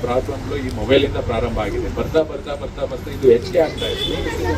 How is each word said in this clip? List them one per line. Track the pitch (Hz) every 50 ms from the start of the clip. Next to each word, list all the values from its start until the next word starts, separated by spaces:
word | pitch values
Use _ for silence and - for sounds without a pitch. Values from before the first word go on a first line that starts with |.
ಪ್ರಾಬ್ಲಮ್ಗಳು | - - 120 131 - 147 139 - - - -
ಈ | 143 131 127 113
ಮೊಬೈಲಿಂದ | 113 - 127 135 135 - - -
ಪ್ರಾರಂಭ | - - - 113 113 - 226 110 107
ಆಗಿದೆ. | 104 101 - 180 170 156 -
ಬರ್ತಾ | 117 120 - 156 160
ಬರ್ತಾ | 156 - 143 135 143 151 143
ಬರ್ತಾ | - - - - 160 139
ಬರ್ತಾ | 131 131 - - 147
ಇದು | - - 131 123
ಹೆಚ್ಚಿಗೆ | 117 120 - - 175 175
ಆಗ್ತಾ | 156 139 - - -
ಇದೆ. | - - - - - - - - 466 453 403 - 480 480